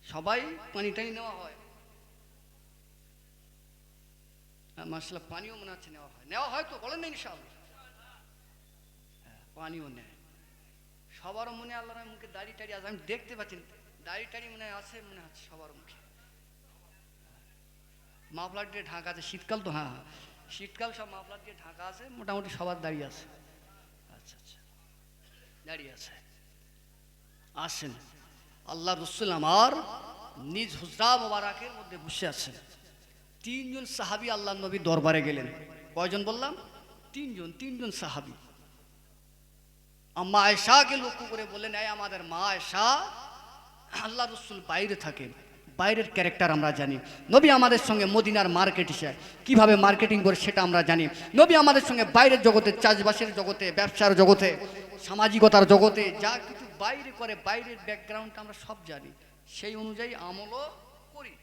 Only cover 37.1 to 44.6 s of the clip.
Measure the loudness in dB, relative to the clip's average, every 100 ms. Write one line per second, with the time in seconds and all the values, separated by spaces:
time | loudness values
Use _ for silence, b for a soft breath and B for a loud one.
37.1 | -16 -14 -14 -16 -14 -14 -10 -10 -10 -10
38.1 | -12 -14 -20 -20 -20 -20 _ _ _ _
39.1 | _ _ _ _ _ _ _ _ _ _
40.1 | -10 2 4 6 4 8 8 8 0 -6
41.1 | -10 -12 -12 -12 -12 -10 -8 -8 -8 -10
42.1 | -12 -12 -6 -4 -4 -6 0 2 2 -2
43.1 | -12 -18 -20 -20 -20 -20 -20 -16 -10 -10
44.1 | -6 -8 -8 -16 -16